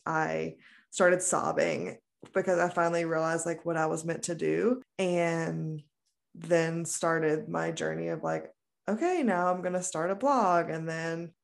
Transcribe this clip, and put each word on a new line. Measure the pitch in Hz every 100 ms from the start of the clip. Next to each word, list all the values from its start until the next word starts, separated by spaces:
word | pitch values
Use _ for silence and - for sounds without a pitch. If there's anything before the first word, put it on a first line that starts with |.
| 160
I | 160 156 160 160 160 - - _
started | - 180 180
sobbing | - 170 160 - 170 156 175 - _ _ -
because | 190 185 175
I | 175
finally | 175 170 170 165
realized, | 160 160 165 170
like, | 165 170
what | 160
I | 156
was | 165
meant | 165 160
to | - 165
do. | 156 160 208 254 - -
And | 185 175 170 165 165 165 160 156 - _ _ _ _ 170
then | 165 170 165 165 165
started | - 170 165 156 156 156
my | 165 165
journey | 160 160 165 170
of, | 165
like, | 160 160 - _ _ _ -
"Okay, | 214 349 370
now | 240 180 180
I'm | 180
gonna | 180 180
start | 175 160 175
a | 196
blog." | 262 269 196 175 165
And | 160 160
then | 160 165 165 170 _